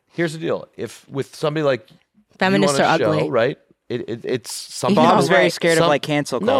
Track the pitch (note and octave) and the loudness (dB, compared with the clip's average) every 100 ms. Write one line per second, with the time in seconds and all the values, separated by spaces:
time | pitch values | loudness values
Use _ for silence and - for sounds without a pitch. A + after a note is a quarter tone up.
0 | _ - E3+ D#3+ D#3+ G2 - - A#2 - | _ -6 -4 -4 -6 -6 -8 -12 -12 -12
1 | - C3+ C3 - D#3 D#3 C#3+ B2 - _ | -10 -8 -8 -6 -4 -2 0 -2 -4 _
2 | _ _ _ - F#3+ G3 C#3+ C#3 D#3+ D#3+ | _ _ _ -4 0 2 2 2 2 2
3 | A2+ - D3+ B2+ B2 - _ _ - A#2+ | 2 0 0 0 0 -2 _ _ -10 -8
4 | - A2+ - B2 - - - - B2+ - | -6 -8 -4 -6 -6 -12 -12 -6 0 2
5 | D#3+ G3 - F#3 F3 - E3+ E3 E3 C#3+ | 4 4 4 2 2 0 2 2 2 2
6 | - D3 C#3+ B2+ G#3+ C4+ | 0 -4 -2 -2 0 2